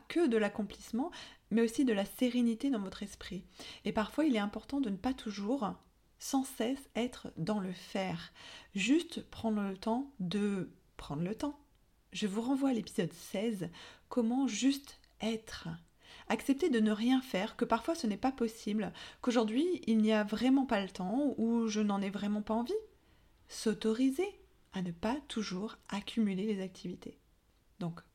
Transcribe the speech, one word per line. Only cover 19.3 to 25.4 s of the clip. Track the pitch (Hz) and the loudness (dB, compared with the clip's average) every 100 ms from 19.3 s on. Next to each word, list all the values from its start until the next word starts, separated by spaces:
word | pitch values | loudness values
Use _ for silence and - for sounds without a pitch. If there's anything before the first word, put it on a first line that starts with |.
| 233 220 233 359 349 - | 4 4 2 2 0 2
il | 220 | 4
n'y | 214 | 6
a | 214 | 4
vraiment | 208 214 254 269 262 | 2 2 6 6 4
pas | 208 | 2
le | 190 | 0
temps | - 185 247 285 - | -4 -2 2 2 2
ou | 226 233 226 | 2 2 2
je | 208 | 2
n'en | 208 202 | 2 2
ai | 208 | 0
vraiment | 202 202 214 | -2 0 0
pas | 214 | 0
envie. | 226 247 427 - _ _ _ _ _ - | 0 0 -2 -4 _ _ _ _ _ -16
S'autoriser | - 220 208 220 220 262 269 403 - - _ _ | -4 0 0 0 4 4 4 0 -4 -18 _ _
à | 190 | -6
ne | 180 | -6
pas | 170 220 285 - | -2 -2 -2 -4
toujours | 226 | -6